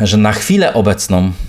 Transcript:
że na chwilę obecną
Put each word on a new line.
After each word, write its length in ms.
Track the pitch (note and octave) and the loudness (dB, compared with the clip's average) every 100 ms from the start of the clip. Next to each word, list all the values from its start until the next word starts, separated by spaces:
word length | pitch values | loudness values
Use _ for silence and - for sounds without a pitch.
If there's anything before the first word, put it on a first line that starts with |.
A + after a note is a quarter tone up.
że 160 | G2+ G#2+ | 0 2
na 160 | G#2+ | 2
chwilę 420 | G#2+ - G3 F3+ | 0 0 0 2
obecną 580 | A#2 G2+ F2+ - F#2 F#2 F2+ | 0 0 -2 -2 0 0 -4